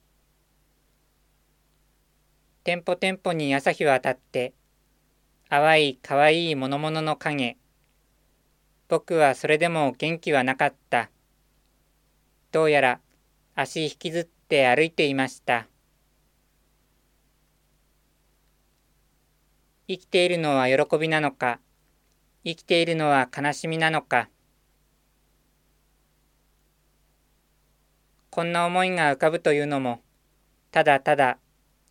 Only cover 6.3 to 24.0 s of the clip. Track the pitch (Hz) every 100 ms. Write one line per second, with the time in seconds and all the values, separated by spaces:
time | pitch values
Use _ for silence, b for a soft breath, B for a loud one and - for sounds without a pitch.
6.3 | 160 170 139 131 143 156 156 156 151 160
7.3 | 143 120 - _ _ _ _ _ _ _
8.3 | _ _ _ _ _ - 165 - 165 143
9.3 | 123 147 156 170 160 143 120 151 165 180
10.3 | 143 127 131 143 - - 123 110 _ _
11.3 | _ _ _ _ _ _ _ _ _ _
12.3 | _ _ 156 156 143 131 123 _ _ _
13.3 | _ _ - 135 165 151 - 175 170 165
14.3 | _ - 147 127 127 160 - 147 135 131
15.3 | - - 120 - _ _ _ _ _ _
16.3 | _ _ _ _ _ _ _ _ _ _
17.3 | _ _ _ _ _ _ _ _ _ _
18.3 | _ _ _ _ _ _ _ _ _ _
19.3 | _ _ _ _ _ - 180 _ 185 180
20.3 | 175 156 135 127 135 147 156 160 156 143
21.3 | - 123 117 _ _ _ _ _ _ _
22.3 | _ 170 165 - 170 170 160 151 139 123
23.3 | - 143 139 165 160 160 156